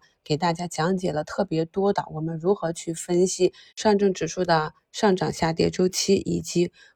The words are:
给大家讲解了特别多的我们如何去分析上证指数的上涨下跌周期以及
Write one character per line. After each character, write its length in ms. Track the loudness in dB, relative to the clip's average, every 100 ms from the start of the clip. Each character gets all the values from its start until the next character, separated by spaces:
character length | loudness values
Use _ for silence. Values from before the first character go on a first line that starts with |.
| -10 _
给 140 | -4 -2
大 160 | 0
家 140 | -2 -4
讲 280 | -2 -2 0
解 160 | -2
了 120 | -4
特 200 | -4 -4
别 220 | -2 -2 -2
多 260 | 0 0
的 140 | 0 -4
我 100 | -6
们 160 | -6 -2
如 160 | 0
何 180 | 0 -2
去 220 | -6 -8
分 320 | -8 -2 2 2
析 260 | 2 0 0 -14 -2
上 220 | 2 4
证 160 | 4
指 140 | 0 -4
数 180 | -2 2
的 280 | 2 0 -8 _
上 240 | 0 2 4
涨 180 | 0
下 180 | 0 0
跌 200 | 2 0
周 180 | 2 0
期 260 | 0 2 2
以 220 | 0 -4
及 320 | -2 -2 -2 -4 -20